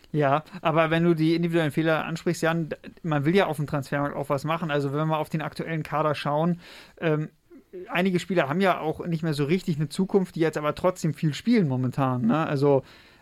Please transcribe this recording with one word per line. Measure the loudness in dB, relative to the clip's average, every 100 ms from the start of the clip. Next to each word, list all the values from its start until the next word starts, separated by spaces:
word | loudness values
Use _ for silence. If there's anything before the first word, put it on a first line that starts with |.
| -8
Ja, | 0 2 0 -2 -4
aber | 0 2 4
wenn | 4
du | 4
die | 4 2
individuellen | 2 2 0 0
Fehler | 0 0 0 -2
ansprichst, | -4 -4 0
Jan, | 0 0 -2
d-, | -8 -14 -10
man | -2 0 2
will |
ja | 2 2
auf | -2
dem | -4
Transfermarkt | -4 -4 -4 -4 -4
auch | -4
was | -2
machen. | -2 -4 -2
Also | -2 -2
wenn | -2
wir |
mal | -2 -2
auf | -2
den | -4
aktuellen | -6 -8 -6 -6
Kader | -4 -2 0
schauen, | -2 -2 0 0 -2 -6 -20 -20 -6
ähm, | -2 -2 -4 _ _ -20 _ -18 -6
einige | -2 0 0
Spieler | 0 0 2
haben | 2
ja | 2 2
auch | -2 -4
nicht | -4 -2
mehr | -2
so | 0
richtig | 0 0 0 -2
eine | -2
Zukunft, | -2 0 0 0 -2
die |
jetzt | -2 0
aber | -4
trotzdem | 0 0 0 -2
viel | 0 -2
spielen | 0 2 4 4
momentan, | 0 -2 0 0 0
ne? | 2 2 0
Also | 2 4 4 0 -18 -20 _